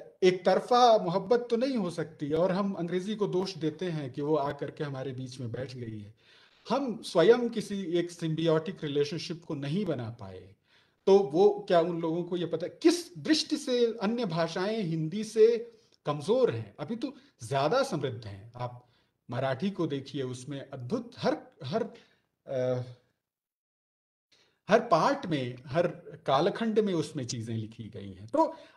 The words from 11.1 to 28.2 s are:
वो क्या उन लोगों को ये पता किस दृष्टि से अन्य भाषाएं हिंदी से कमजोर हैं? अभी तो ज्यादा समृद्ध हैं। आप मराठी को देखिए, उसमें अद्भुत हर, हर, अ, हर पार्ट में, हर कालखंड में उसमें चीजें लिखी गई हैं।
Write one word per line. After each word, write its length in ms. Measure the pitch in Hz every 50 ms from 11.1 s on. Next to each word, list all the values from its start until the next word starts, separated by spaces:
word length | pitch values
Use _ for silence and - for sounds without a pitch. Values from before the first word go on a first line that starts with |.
| 190 196
वो 460 | 196 147 147 165 196 208 202 - - -
क्या 120 | 190 170
उन 200 | 165 180 170 165
लोगों 240 | 165 165 160 175 175
को 120 | 170 185
ये 100 | 170 170
पता 200 | 160 165 160 175
किस 520 | 170 - - - 330 320 - - - - 160
दृष्टि 380 | 139 - 311 302 - - 302
से 300 | - - - 247 247 240 226 220 226 208
अन्य 220 | 208 233 240 247
भाषाएं 580 | 196 160 165 165 165 165 196 180 202 220 226 208
हिंदी 420 | 165 165 160 156 156 156 214 220
से 460 | 214 - 226 214 233 240 220 226 - - _ _ _ _ _ _
कमजोर 440 | 151 147 147 139 143 220 262 254 202
हैं? 240 | 131 110 107 101 - -
अभी 180 | 143 143 226
तो 180 | 226 262 269 - - _ _ _ _ 123 107
ज्यादा 340 | 131 139 135 156 226 180 185
समृद्ध 420 | - - 156 139 135 117 113 -
हैं। 280 | 101 98 98 101 117 -
आप 320 | 120 123 123 - 117 - _ _ _ _ _ _ _ _ -
मराठी 400 | 123 120 127 135 135 131 175 202
को 160 | 196 - 170
देखिए, 360 | 151 143 139 131 - - 147 131
उसमें 480 | 127 127 127 - 143 143 139 127 -
अद्भुत 420 | - 131 123 123 175 262 233 - - -
हर, 180 | - 214 302 302 - - _ _ 156
हर, 180 | 127 160 226 - - - - - _ _ _ _ _ _ _ _
अ, 360 | - 139 127 127 127 127 123 123 123 120 - _ _ _ _ _ _ _ _ _ _ _ _ _ _ _ _ _ _ _ _ _ _ _ _ _ _ _ _ _ _ _ _ _ -
हर 120 | 185 233
पार्ट 460 | 233 - 170 156 175 240 285 277 -
में, 320 | 190 156 139 127 123 123 123 -
हर 200 | - 123 165 175 170 160 - - - - - -
कालखंड 520 | - 139 143 160 196 190 - 233 226 214 220
में 160 | 208 202 185
उसमें 320 | 165 147 - - 147 127
चीजें 300 | 117 127 120 110 117 113
लिखी 280 | 113 110 107 - - 113
गई 280 | 101 - - 98 101 95
हैं। 140 | 92